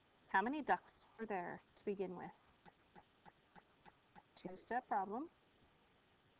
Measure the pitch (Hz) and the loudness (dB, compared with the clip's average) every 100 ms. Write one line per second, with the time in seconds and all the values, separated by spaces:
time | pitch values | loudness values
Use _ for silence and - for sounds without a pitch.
0 | - - - 190 220 302 233 180 - - | -20 -20 2 4 4 2 4 4 2 -10
1 | - - 220 190 175 175 - - - 196 | -12 -8 -2 -2 -2 -6 -10 -6 -4 -2
2 | 185 175 175 - - - - - - - | -2 -4 -10 -14 -20 -20 -20 -20 -20 -20
3 | - - - - - - - - - - | -20 -20 -20 -20 -20 -20 -20 -20 -20 -20
4 | - - - - 180 185 - 240 - 214 | -20 -20 -20 -12 -10 -8 -2 -2 2 2
5 | 185 220 330 - - - - - - - | 2 0 -4 -8 -20 -20 -20 -20 -20 -20
6 | - - - - | -20 -20 -20 -20